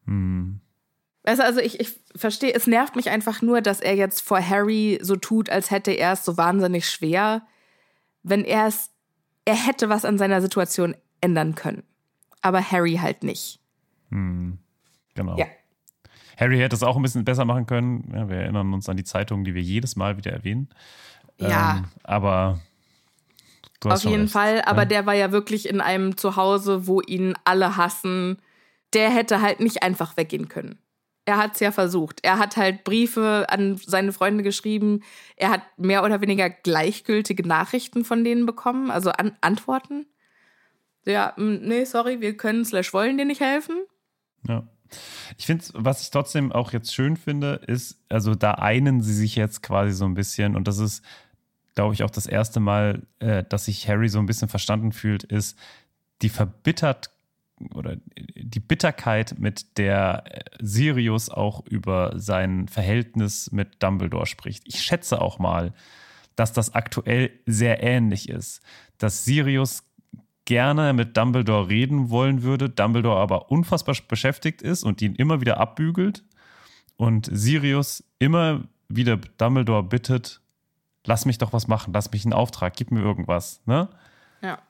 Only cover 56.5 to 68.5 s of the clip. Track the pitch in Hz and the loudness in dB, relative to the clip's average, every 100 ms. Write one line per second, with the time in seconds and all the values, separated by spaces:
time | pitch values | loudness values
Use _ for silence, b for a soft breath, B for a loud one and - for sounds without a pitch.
56.5 | - - 165 156 127 - _ _ _ _ | -2 -2 0 0 -2 -8 _ _ _ _
57.5 | _ - - - - - - - - 123 | _ -14 -10 -8 -10 -14 -20 -18 -14 -8
58.5 | 113 - 160 170 - - 110 110 - 104 | -8 -4 0 0 0 0 0 0 -2 -4
59.5 | 107 - - 98 98 95 92 - - - | -4 -10 -2 2 2 2 -2 -8 -18 -18
60.5 | - 107 104 151 131 117 113 113 - 104 | -10 -2 0 2 2 2 0 -2 -2 -2
61.5 | - - 107 92 92 90 87 101 95 95 | -4 -6 -6 -2 0 0 -4 -2 0 0
62.5 | 92 95 - 95 110 117 - 101 - - | -2 -4 -2 0 0 0 -2 -2 -4 -6
63.5 | 101 98 _ 95 95 90 85 82 - - | -4 -4 _ 0 0 -2 -4 -6 -8 -12
64.5 | 104 - - - 175 - - - - 90 | -12 -10 -8 -2 -2 -2 -2 -2 -2 -2
65.5 | 85 87 B B B B B B - 113 | 0 -4 B B B B B B -2 0
66.5 | - 107 117 113 - 110 117 127 - - | 0 -2 -2 -4 -6 0 0 0 -4 -2
67.5 | 110 120 113 120 127 113 101 - - - | 2 2 2 2 2 2 0 -6 -10 -10